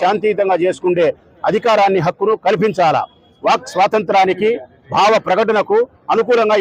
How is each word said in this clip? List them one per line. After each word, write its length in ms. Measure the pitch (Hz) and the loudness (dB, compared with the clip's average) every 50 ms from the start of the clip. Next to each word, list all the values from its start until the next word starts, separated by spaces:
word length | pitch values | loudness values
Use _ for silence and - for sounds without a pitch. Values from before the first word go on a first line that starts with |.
శాంతియుతంగా 560 | 175 180 208 196 190 214 202 190 202 190 185 165 175 | 0 -2 0 0 -2 -2 -2 0 0 0 0 0 0
చేసుకుంటే 420 | 185 170 - - 180 175 175 165 143 - - _ _ _ _ - 139 | -2 -2 -2 -2 -2 0 0 0 0 -2 -4 _ _ _ _ -6 -4
అధికారాన్ని, 520 | 175 214 - 233 220 208 196 196 190 185 151 | -4 -2 0 0 2 2 2 2 0 0 -2
హక్కును 280 | 180 180 - 196 214 220 - - | -2 -4 -2 -2 -2 -2 -2 0
కల్పించాలా, 560 | - 160 165 208 220 156 185 175 156 143 120 101 - _ _ _ _ _ _ - | -2 0 0 0 -2 0 0 0 2 0 0 -4 -6 _ _ _ _ _ _ -2
వాక్ 300 | 151 165 180 - - - | 0 0 -2 -2 -6 -2
స్వాతంత్రానికి, 760 | 180 190 202 214 220 196 185 202 196 190 190 185 185 214 220 240 277 - - _ _ _ - - | 0 0 0 0 -2 -2 0 2 2 2 2 0 0 0 -2 -2 -2 -6 -14 _ _ _ -6 -2
భావ 200 | - 190 214 220 202 - | 0 2 4 2 2 0
ప్రకటనకు 520 | - 185 196 226 208 220 208 180 - 202 226 247 - _ _ _ - 165 | 0 0 0 0 0 0 -2 -2 0 0 0 0 -2 _ _ _ -4 -2
అనుకూలంగా 440 | 220 220 220 247 226 220 214 214 202 | -2 0 0 0 0 2 2 2 0